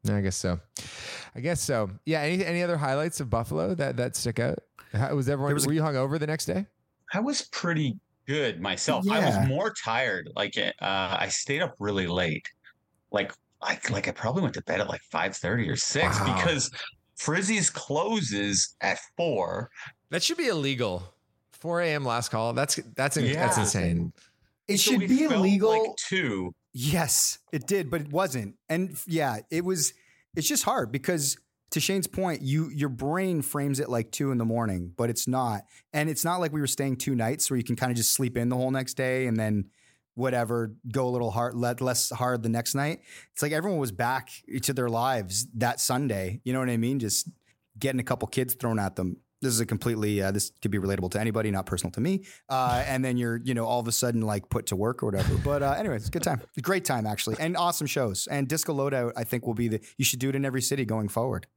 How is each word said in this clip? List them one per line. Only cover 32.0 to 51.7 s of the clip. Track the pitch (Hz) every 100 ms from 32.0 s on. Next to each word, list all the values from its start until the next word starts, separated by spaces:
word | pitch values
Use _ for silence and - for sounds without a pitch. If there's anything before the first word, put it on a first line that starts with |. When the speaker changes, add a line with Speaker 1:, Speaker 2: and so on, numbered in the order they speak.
| 165
Speaker 2:
point, | - 185 160
you, | 135 147 160
your | 143 147
brain | 123 135 170 190 170
frames | 135 147 143 135
it | 147
like | 120 113
two | - 139
in | 123
the | 113
morning, | 117 113 90 87 -
but | 117
it's | 110 -
not. | 127 123 104 - - _
And | 151 151
it's | 151 165
not | 165
like | 165
we | 151
were | 139
staying | - 139 123
two | -
nights | 127 113 151 -
where | 131
you |
can | 113 120
kinda | 127
just | 120 113
sleep | - 127 120
in | 120
the | 127
whole | 127
next | 135 127 -
day | 131 127 127
and | 113
then | 110 104 98 _ _ _ _ -
whatever, | 131 123 113 117 113 107 -
go | 123 127
a |
little | 123 120
hard, | 104 120 117
le-, | 120 120
less | 127 120 -
hard | 117 123 123
the | 113
next | 117 117 139
night. | 147 165 - - -
It's | -
like | 147
everyone | 156 185 175
was | 131
back | 92 120 131 - - - 135
to | -
their | 135 123
lives | 117 123 127 95 101 123 117
that | 120 -
Sunday. | - 131 143 101 95 110
You | 127
know | 127
what | 127
I | 117
mean? | 117 139
Just | 110 - - - _ _ _ 107
getting | 135 131
a |
couple | 120 123 110
kids | - 127 -
thrown | 120 110
at | 98 -
them. | 92 87 _ _
This | 135
is | 113
a | 117
completely, | 107 120 110 107 104
uh, | 95
this | 98 - _
could | 107
be | 101
relatable | 95 98 92
to | 101
anybody, | 110 110 107
not | 95
personal | 95